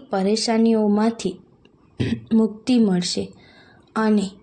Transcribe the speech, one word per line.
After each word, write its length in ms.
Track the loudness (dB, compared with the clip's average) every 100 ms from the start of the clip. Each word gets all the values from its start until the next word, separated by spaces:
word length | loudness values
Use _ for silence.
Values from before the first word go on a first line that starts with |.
| -4
પરેશાનીઓમાંથી 1300 | -2 0 0 0 0 2 2 2 2 0 -2 -8 -8 -14 _ _ _ _ -8 -6 -6 -2
મુક્તિ 460 | 0 0 -2 0 2
મળશે 460 | 2 0 -2 -6 -8 -14 -20 -20 -20 -20 _ -4
અને 320 | 0 0 0 -8